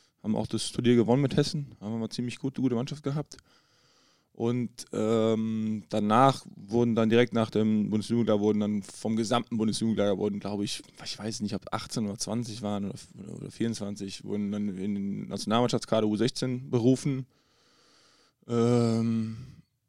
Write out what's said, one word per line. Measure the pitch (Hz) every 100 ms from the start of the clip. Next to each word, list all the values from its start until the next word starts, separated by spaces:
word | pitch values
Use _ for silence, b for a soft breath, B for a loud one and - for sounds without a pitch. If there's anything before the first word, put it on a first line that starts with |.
| b b
haben | 107 110
auch | -
das | 113 -
Turnier | - 123
gewonnen | 120 110 127
mit | 139 -
Hessen, | 147 156 143 -
haben | 101
wir | 113
mal | 110
ziemlich | - 123 -
gut, | 131 127
gute | 127
Mannschaft | 117 131 143
gehabt. | 139 147 - - b b b b b b b b b -
Und, | 117 123 117 - -
ähm, | 107 107 113 110 110 110 110 110 107 -
danach | 107 104 113 135 127 -
wurden | - 101 117 120
dann | 113 110
direkt | 117 123
nach | 113 110
dem | 104 110 107 101
Bundesjugendjahr | 107 104 117 110 104
wurden | 104 104
dann | 104 104
vom | - - 110 110
gesamten | 107 120 - 113
Bundesjugendjahr | 110 95 113 101 101 92
wurden, | 101 101
glaub | 98 104
ich, | 101 - - -
ich | - -
weiß | 107 104
nicht, | 104 98
ob | -
achtzehn | 110 - 127 104
oder | 101
zwanzig | - 113 117 110
waren | 202 101
oder, | 101 - - - 85 82
oder | 98
vierundzwanzig, | - 113 110 104 104 98 -
wurden | 104 104 101
dann | 104 104 92
in | 101
den | 101 98 101 98
Nationalmannschaftskader | 98 - 113 123 113 - 113 107
U |
sechzehn | 104 113 - 131 127 139
berufen. | 123 120 127 151 131 127 b b b b b b b b b b b -
Ähm, | 117 117 120 117 113 113 113 110 113 - - _ _